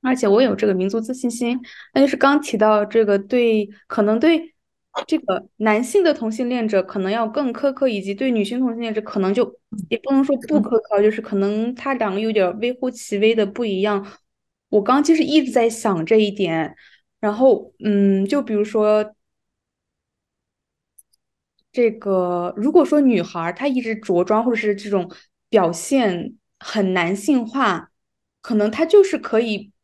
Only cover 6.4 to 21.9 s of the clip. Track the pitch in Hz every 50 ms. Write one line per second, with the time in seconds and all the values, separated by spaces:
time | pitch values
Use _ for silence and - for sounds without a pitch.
6.4 | 254 240 247 247 226 220 214 190 190 - - 208 190 190 208 233 233 220 220 311
7.4 | 285 254 233 - - 277 262 269 277 262 226 202 190 196 202 196 269 269 240 220
8.4 | 202 220 240 247 262 247 226 226 233 226 214 214 214 - - - 190 190 202 233
9.4 | 240 - - _ _ _ - 208 180 - - - - 262 277 269 277 277 277 247
10.4 | - - 311 302 208 - 240 226 220 - 214 202 208 214 214 220 220 - 208 196
11.4 | 196 202 208 214 226 240 254 240 - 277 269 240 226 202 185 202 220 220 220 208
12.4 | 190 175 175 214 220 240 254 247 - 254 247 - - - 208 202 208 220 226 220
13.4 | 208 196 208 - 240 220 196 185 196 208 208 196 196 196 - _ _ _ _ _
14.4 | _ _ _ _ _ _ - 214 202 - 254 285 294 - 330 311 311 262 294 311
15.4 | 269 254 220 254 226 233 226 - - 226 190 165 160 - 226 220 214 208 196 208
16.4 | 196 170 160 160 160 151 - _ - _ _ _ _ _ _ _ - 208 208 214
17.4 | 262 269 226 - - - _ _ - 214 208 202 202 196 196 190 196 196 294 285
18.4 | 277 269 220 208 208 214 - 220 214 214 214 214 214 214 _ _ _ _ _ _
19.4 | _ _ _ _ _ _ _ _ _ _ _ _ _ _ _ _ _ _ _ _
20.4 | _ _ _ _ _ _ _ _ _ _ _ _ _ _ _ _ _ _ _ _
21.4 | _ _ _ _ _ _ _ - 240 226